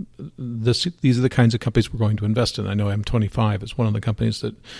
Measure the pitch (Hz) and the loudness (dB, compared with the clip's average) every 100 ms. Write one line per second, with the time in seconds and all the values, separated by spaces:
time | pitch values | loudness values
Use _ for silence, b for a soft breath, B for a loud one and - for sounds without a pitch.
0 | - - 156 - 123 117 113 - 175 - | -16 -14 -16 -10 -8 -2 0 0 -2 0
1 | 139 123 127 - 117 113 117 120 - 110 | 2 4 2 4 4 4 0 0 0 0
2 | 107 104 104 110 113 - 98 104 101 104 | 0 0 0 0 0 -2 -4 -2 0 -2
3 | - 117 104 - 107 101 101 - 110 107 | 0 0 0 0 0 0 -4 -2 0 0
4 | 117 104 113 - 110 - B | -2 0 0 -2 -6 -8 B